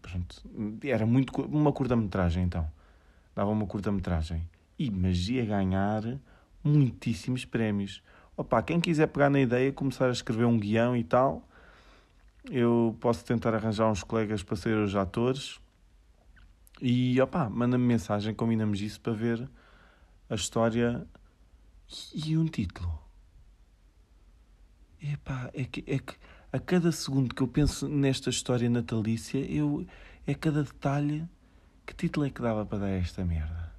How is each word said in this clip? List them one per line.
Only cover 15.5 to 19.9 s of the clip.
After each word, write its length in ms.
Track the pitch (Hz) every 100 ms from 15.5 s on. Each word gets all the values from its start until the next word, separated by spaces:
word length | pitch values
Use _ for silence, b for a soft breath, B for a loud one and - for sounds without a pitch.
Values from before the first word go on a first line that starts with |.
| - - _ _ _ _ _ _ - - _ - -
E, 380 | 127 123 127 127
opa, 280 | 131 185 120
manda-me 360 | 107 123 123 123
mensagem, 480 | 117 - 104 107
combinamos 480 | 107 117 113 107 101
isso 180 | 104 104
para 140 | -
ver 360 | 107 117 113 135 b b b b